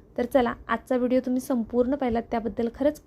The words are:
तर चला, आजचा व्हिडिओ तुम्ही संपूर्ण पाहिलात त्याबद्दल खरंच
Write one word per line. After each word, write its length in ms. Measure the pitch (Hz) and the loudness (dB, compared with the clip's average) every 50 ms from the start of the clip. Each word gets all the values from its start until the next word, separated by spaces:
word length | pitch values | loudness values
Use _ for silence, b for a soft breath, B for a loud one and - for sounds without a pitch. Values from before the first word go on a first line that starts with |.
| B B - - | B B -4 -4
तर 60 | 247 | -2
चला, 300 | 247 - 262 240 233 - - - - | 0 2 0 0 0 -2 -6 -4 -4
आजचा 280 | 233 226 - - 254 | -4 -4 -2 -2 0
व्हिडिओ 240 | 240 247 247 254 254 | 0 2 4 2 2
तुम्ही 200 | 254 254 254 262 | 2 2 -2 -2
संपूर्ण 540 | 254 - 269 233 214 - 240 240 247 254 285 | 0 0 -2 -2 0 0 2 2 2 2 2
पाहिलात 280 | 277 262 240 220 233 226 - | 0 0 0 0 -2 -2 -2
त्याबद्दल 380 | 240 233 208 220 202 - 233 233 233 | -4 -4 -2 -4 -2 -2 -2 -2 -2
खरंच 280 | - 269 302 302 - - | 2 0 0 0 0 -14